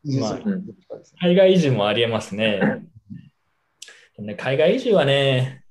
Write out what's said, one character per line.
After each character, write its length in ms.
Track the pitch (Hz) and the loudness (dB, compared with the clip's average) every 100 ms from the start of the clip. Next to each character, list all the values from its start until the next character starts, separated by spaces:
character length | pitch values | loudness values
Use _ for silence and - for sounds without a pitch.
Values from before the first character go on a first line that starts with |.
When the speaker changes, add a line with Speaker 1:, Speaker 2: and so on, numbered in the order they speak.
Speaker 1:
移 100 | 147 | -4
住 100 | 127 107 | -4 -4
す 80 | 95 | -6
る 80 | 107 | -6
Speaker 2:
ま 60 | |
あ、 20 | 92 | -6
Speaker 1:
と 380 | - - _ | -8 -18 _
か 40 | - | -20
で 60 | |
す 80 | _ | _
ね。 60 | _ | _
Speaker 2:
海 140 | 175 | 2
外 180 | 180 190 | 4 6
移 60 | 190 | 6
住 140 | 151 | 2
も 140 | 113 104 | 2 0
あ 60 | |
り 80 | 107 | 0
え 60 | 117 | 0
ま 160 | 113 | -2
す 120 | - | -6
ね。 240 | 98 110 98 101 247 - - _ - - _ _ _ _ _ - - _ - | -4 -2 0 -2 -4 -12 -20 _ -20 -20 _ _ _ _ _ -20 -20 _ -16
で 60 | |
も 60 | 104 | -14
ね、 60 | |
海 220 | 101 123 139 | -8 -4 2
外 180 | 156 | 2
移 60 | 254 | 2
住 140 | 247 | 2
は 100 | 190 | 2
ね 580 | 139 139 139 131 127 - - | 4 2 2 0 -2 -8 -20